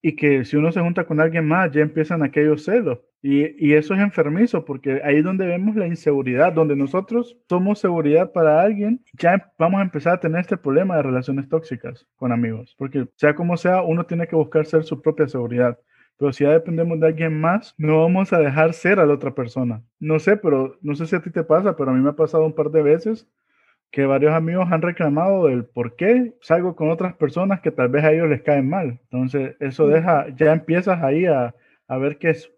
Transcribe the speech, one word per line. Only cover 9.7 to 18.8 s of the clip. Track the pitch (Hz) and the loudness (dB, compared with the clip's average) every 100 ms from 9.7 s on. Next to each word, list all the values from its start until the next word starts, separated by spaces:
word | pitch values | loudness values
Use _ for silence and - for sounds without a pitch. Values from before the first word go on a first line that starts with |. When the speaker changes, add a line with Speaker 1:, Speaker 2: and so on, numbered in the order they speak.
| 190 | 0
Speaker 1:
a | |
empezar | 190 151 170 | -2 -2 -2
a | 180 | 0
tener | 165 165 | -2 -4
este | 180 185 | -4 -4
problema | 143 143 190 165 | 0 0 0 -2
de | |
relaciones | 135 127 127 135 135 | 0 -2 -4 -6 -2
tóxicas | 160 160 127 - 127 _ _ | -4 -4 -12 -12 -18 _ _
con | 131 | -4
amigos. | 117 117 110 - _ | -2 -2 -6 -14 _
Porque | 135 139 123 _ | -6 -6 -6 _
sea | 147 147 | 0 0
como | 175 170 | -2 -2
sea, | 180 185 | 0 0
uno | 170 165 165 | 0 -4 -4
tiene | 170 165 | -6 -2
que | 165 | -2
buscar | 147 160 156 | 0 -2 0
ser | 160 | -2
su | 160 135 | -2 -4
propia | 156 151 143 | -4 -2 -2
seguridad. | 135 117 120 123 120 _ _ _ _ | -2 -4 0 0 0 _ _ _ _
Pero | 143 | -4
si | 131 143 | 0 2
ya | |
dependemos | 165 165 165 170 165 | 2 2 -4 -2 0
de | 160 | 0
alguien | 160 165 156 | 0 -4 -2
más, | 160 196 - - | 0 -2 -4 -6
no | 151 156 | 0 2
vamos | 165 185 190 | 4 2 2
a | 180 | 2
dejar | 147 139 160 | 2 2 0
ser | 165 | 2